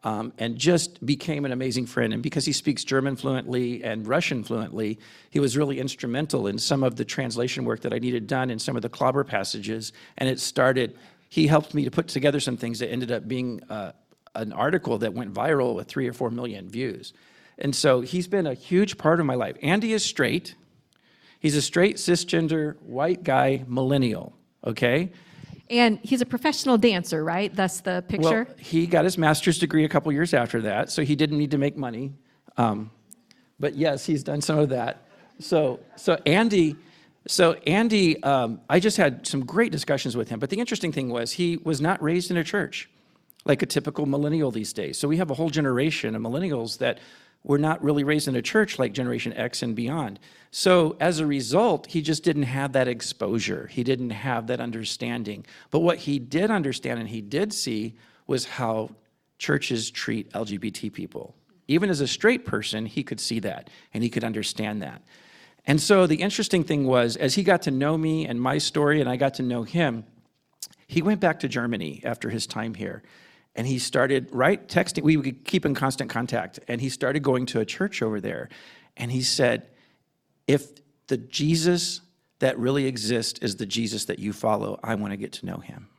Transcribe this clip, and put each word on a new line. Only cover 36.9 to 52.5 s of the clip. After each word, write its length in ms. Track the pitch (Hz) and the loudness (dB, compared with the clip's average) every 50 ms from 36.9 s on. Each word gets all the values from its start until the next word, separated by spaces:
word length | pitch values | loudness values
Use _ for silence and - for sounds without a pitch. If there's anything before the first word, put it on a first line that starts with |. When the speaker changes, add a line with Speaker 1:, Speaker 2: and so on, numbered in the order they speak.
| - - _ _ _ _ _ | -20 -20 _ _ _ _ _
Speaker 1:
so 280 | - - - 175 165 165 - - | -6 4 4 6 6 4 2 0
Andy, 560 | 139 165 202 226 233 220 208 190 170 156 - | 2 2 4 4 4 4 6 6 4 4 2
um, 400 | - 143 139 131 123 113 113 - - _ | 2 2 2 2 2 0 -2 -6 -4 _
I 100 | 139 180 | 2 4
just 180 | 180 220 208 - | 4 4 2 4
had 280 | 185 147 123 - - | 2 2 2 0 -8
some 180 | - - 139 131 | -4 -4 -4 -4
great 280 | 127 - 185 233 233 | -2 2 2 2 2
discussions 440 | 165 151 - - 147 135 - 131 113 | 0 -6 -2 0 -2 0 0 -4 -4
with 140 | 120 110 - | -4 -4 -4
him. 80 | 117 113 | -4 -4
But 120 | 143 135 | -4 -4
the 80 | 196 196 | -2 -4
interesting 320 | 240 - 233 - - 170 | -2 -4 -4 -4 -2 -2
thing 180 | 147 - 135 123 | -2 -2 -4 -4
was 220 | 120 120 117 117 | -4 -4 -4 -4
he 260 | - - 175 170 170 165 | -2 0 0 0 0 -2
was 240 | - 156 160 131 | -2 -2 -2 0
not 220 | 147 165 190 - - | 2 0 0 0 0
raised 260 | 147 165 180 180 180 | 0 0 0 -2 0
in 80 | 185 170 | -2 -2
a 60 | 160 | -2
church 440 | 160 - 208 160 - - - - _ _ _ _ _ _ _ _ _ _ _ - | 0 -2 -2 -2 -2 -6 -12 -14 _ _ _ _ _ _ _ _ _ _ _ 0
like 180 | - 143 - - | 0 2 2 2
a 20 | |
typical 400 | 123 - 151 - 151 147 - 151 | 0 0 -2 -2 -2 -4 -2 -2
millennial 460 | 139 135 143 147 151 151 165 151 135 | 0 0 0 0 2 2 2 0 0
these 220 | 110 113 107 - - | 0 -4 -6 -6 -6
days. 260 | - 98 73 - - | -6 -6 -6 -4 -4
So 80 | - 143 | -2 0
we 100 | 156 165 | 0 0
have 140 | 180 156 | 0 -2
a 20 | 135 | -2
whole 160 | 123 160 160 | -2 -2 -2
generation 640 | 139 156 151 135 127 120 139 160 156 - - 120 110 | 0 0 0 2 2 2 2 0 0 -2 -4 -4 -4
of 60 | 110 | -4
millennials 560 | 113 117 120 151 185 185 147 123 113 113 - - | -4 -4 -4 -2 -2 -2 -2 -4 -4 -6 -6 -2
that 220 | 127 123 117 - - - - - - _ _ _ _ | -2 -2 -2 -2 -8 -20 -20 -20 -20 _ _ _ _
were 160 | - 143 143 | 0 2 2
not 220 | 147 156 160 - | 4 2 0 0
really 220 | 156 143 151 143 143 | 0 2 2 2 2
raised 240 | 139 151 151 147 143 | 2 2 2 2 0
in 80 | 131 | -2
a 60 | 123 | -2
church 360 | 113 - - 220 214 202 - - | -2 2 4 4 4 4 2 -2
like 140 | 131 120 | -2 -2
Generation 400 | 98 135 127 123 120 120 - 120 110 | 0 -2 -2 -2 -2 -4 -4 -6 -4
X 280 | - 110 123 - - | -4 -4 -4 -4 -4
and 120 | - 120 113 | -4 -4 -2
beyond. 460 | 107 120 117 147 165 147 107 98 - _ - - - - _ | -2 -2 -2 -2 -2 -4 -4 -8 -12 _ -20 -20 -20 -20 _
So 460 | - - - 196 180 180 165 151 - - | -8 2 4 6 8 8 6 4 2 2
as 200 | 147 175 175 151 | 2 2 2 2
a 60 | 160 | 0
result, 640 | 147 143 139 123 110 123 175 226 247 175 - - - | 0 0 0 -2 2 2 4 4 4 2 0 -2 -2
he 140 | - 170 | -4 -2
just 220 | 151 151 160 151 - | 0 0 -2 0 2
didn't 200 | 175 160 147 143 | 0 2 2 0
have 300 | 120 | 0